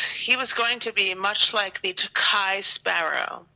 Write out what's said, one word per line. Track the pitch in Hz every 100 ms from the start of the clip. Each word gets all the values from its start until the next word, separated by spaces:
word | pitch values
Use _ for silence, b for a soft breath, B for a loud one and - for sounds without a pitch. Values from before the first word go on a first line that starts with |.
| - -
he | - 254
was | 254
going | - 233 240
to | 233
be | 208 190
much | 185 196 208 -
like | 220 190 -
the | 190
Takai | 180 190 - - 208 190 196
sparrow. | 202 - 185 175 160 135 - - 175